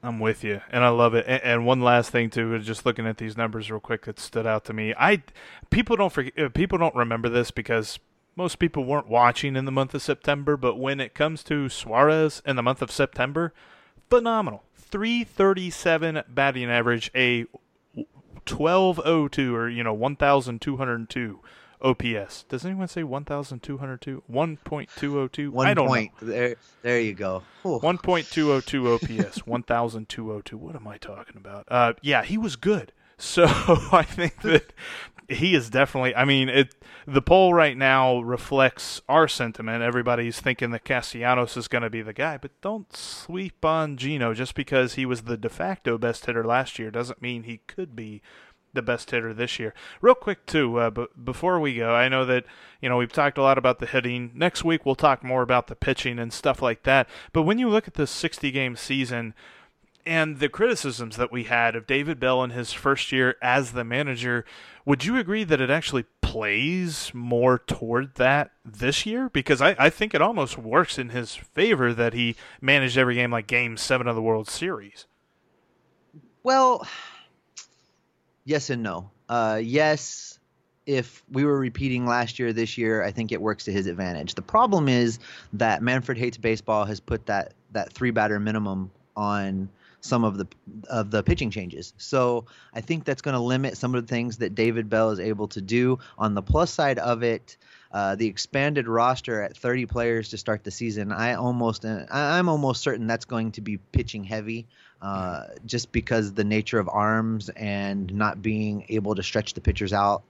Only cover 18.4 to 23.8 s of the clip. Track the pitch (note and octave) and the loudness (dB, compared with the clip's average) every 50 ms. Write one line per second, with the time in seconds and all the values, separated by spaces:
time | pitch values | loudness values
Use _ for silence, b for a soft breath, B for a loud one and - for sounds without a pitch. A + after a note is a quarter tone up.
18.4 | - - - - - - - F#3+ F#3+ F#3 F3+ D#3 D#3 D3 E3 E3 D3+ C#3 - - | -10 -10 -4 0 2 4 4 6 6 4 4 2 2 2 4 4 4 2 2 0
19.4 | C#3 B2+ A#2+ A#2 A#2 A#2 A#2+ A#2 A#2+ A#2 G#2+ G#2+ A2+ C3+ C#3+ - - C#3 C#3+ C#3 | 0 0 0 0 -2 -2 -2 -2 -2 -2 0 0 0 -2 0 2 4 4 4 4
20.4 | B2+ B2+ A#2 A2+ - - C#3 B2+ C3+ B2+ A#2+ A#2 A2+ A2 - C3 A#2+ A2 G2 - | 4 0 -8 -6 -4 -6 -4 -4 -2 -2 -2 -4 -4 -6 -6 -6 -6 -6 -8 -12
21.4 | B B B B B B B B - C3 B2+ - - A#2+ A2+ G#2+ G2 F#2 - - | B B B B B B B B 2 2 2 2 0 -4 -2 -4 -6 -8 -14 -20
22.4 | - _ - B2+ B2+ F3+ F#3+ F#3+ F#3+ E3+ - F3 E3 D3 B2 C#3 D3 - D3 C#3+ | -12 _ -8 -6 -6 -6 -6 -4 -6 -6 -6 -6 -6 -6 -6 -8 -6 -6 -6 -6
23.4 | C#3+ C3 C3+ A#2+ - - C#3 C3+ | -6 -8 -10 -14 -10 -10 -10 -8